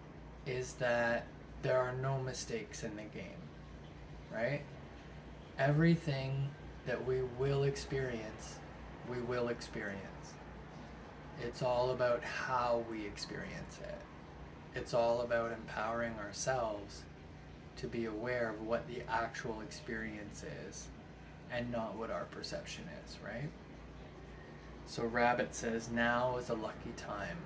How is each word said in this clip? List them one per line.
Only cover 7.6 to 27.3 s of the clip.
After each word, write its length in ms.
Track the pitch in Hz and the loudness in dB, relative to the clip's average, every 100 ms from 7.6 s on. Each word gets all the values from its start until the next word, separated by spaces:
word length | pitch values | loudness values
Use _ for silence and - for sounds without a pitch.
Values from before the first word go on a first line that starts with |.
experience, 960 | 139 139 - 135 131 117 - - - - - - - - - | 4 4 0 0 0 -2 -4 -6 -10 -10 -12 -12 -12 -10 -4
we 120 | 123 | -2
will 280 | 120 123 120 | 0 2 2
experience. 840 | 117 - 117 104 98 - - - - - - - - - - - - - - | 0 -2 -4 -2 -4 -6 -10 -12 -12 -12 -12 -12 -12 -12 -12 -12 -12 -12 -6
It's 200 | 120 - | -4 0
all 280 | 127 123 127 | 4 6 4
about 340 | 123 123 120 | 6 6 6
how 600 | - - 131 127 123 117 113 | 2 -2 2 4 6 4 2
we 140 | 110 104 | -2 -4
experience 720 | 98 - 98 92 90 - - | -4 -6 -4 -4 -6 -8 -8
it. 160 | - - - - - - - - - | -8 -8 -10 -12 -14 -12 -12 -12 -6
It's 200 | 127 120 | -4 2
all 260 | 123 117 117 | 6 6 6
about 320 | 120 117 113 | 4 4 4
empowering 600 | 113 113 - 110 117 117 110 | 0 -4 -2 0 2 0 -2
ourselves 840 | 101 101 - 131 110 104 101 - - - - - - - - - | -4 -2 2 4 2 0 -6 -10 -12 -14 -14 -14 -14 -14 -12 -6
to 100 | 117 | -2
be 200 | 117 113 | 0 0
aware 420 | 107 123 123 117 | 0 2 2 2
of 120 | 107 | 0
what 260 | 110 117 123 | 2 2 2
the 140 | 120 - | -6 0
actual 520 | 113 113 - 120 110 | 2 2 0 -4 -4
experience 840 | 107 - - 113 110 104 101 - 85 71 73 | -6 -8 -4 -2 -2 -4 -8 -8 -8 -6 -8
is 200 | - - - - - - - - | -8 -10 -12 -14 -14 -14 -14 -4
and 180 | 123 120 | -2 0
not 260 | 117 110 101 | 0 -2 -2
what 140 | 113 | -2
our 140 | 92 | -2
perception 600 | - - - 98 - - - - | -2 -6 -4 -4 -6 -8 -8 -10
is, 140 | - - | -10 -8
right? 260 | 98 113 147 - - - - - - - - - - - - - - | -6 -4 -4 -6 -12 -12 -12 -12 -12 -12 -12 -12 -12 -14 -12 -12 -8
So 180 | - | -2
Rabbit 500 | 117 120 120 120 120 | 2 6 8 6 2
says, 340 | - 117 113 117 | 0 0 0 0
"Now 460 | 117 120 120 127 123 | 4 6 6 4 2
is 140 | 123 | 0
a 40 | |
lucky 380 | 113 110 - 120 113 | 0 -2 -4 -8 -6
time." 420 | - 104 98 | -6 -4 -4